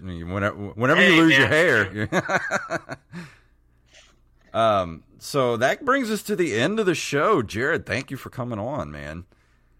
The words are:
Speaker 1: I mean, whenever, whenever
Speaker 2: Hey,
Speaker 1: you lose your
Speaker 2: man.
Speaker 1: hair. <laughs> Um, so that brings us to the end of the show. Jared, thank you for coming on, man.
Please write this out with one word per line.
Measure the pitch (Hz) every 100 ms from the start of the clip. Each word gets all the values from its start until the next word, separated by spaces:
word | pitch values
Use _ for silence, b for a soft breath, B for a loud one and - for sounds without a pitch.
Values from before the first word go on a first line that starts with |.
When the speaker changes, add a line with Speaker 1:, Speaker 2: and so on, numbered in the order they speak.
Speaker 1:
I |
mean, | 92 87 85
whenever, | 98 98 -
whenever | 101 - 127 151
Speaker 2:
Hey, | - 160
Speaker 1:
you |
lose | 165 139
your | 113
Speaker 2:
man. | 151 175 117 98 104
Speaker 1:
hair. | 107 185 - 190 - 196 - 165 - 131
<laughs> | _ 175 160 B B _ _ _ _ - _ _ _ _ _
Um, | 107 113 101 87 80 - -
so | - 143 123 117
that | 131 196 -
brings | 277 226
us | 214
to | - 202
the | 170 107
end | 139 220
of | 190
the | 156
show. | - 143 175 185
Jared, | 101 98 139 156 -
thank | 107 139
you | 135
for | 101
coming | - 120 110
on, | 113 143 73
man. | 73 73 82 90 _ _ _ _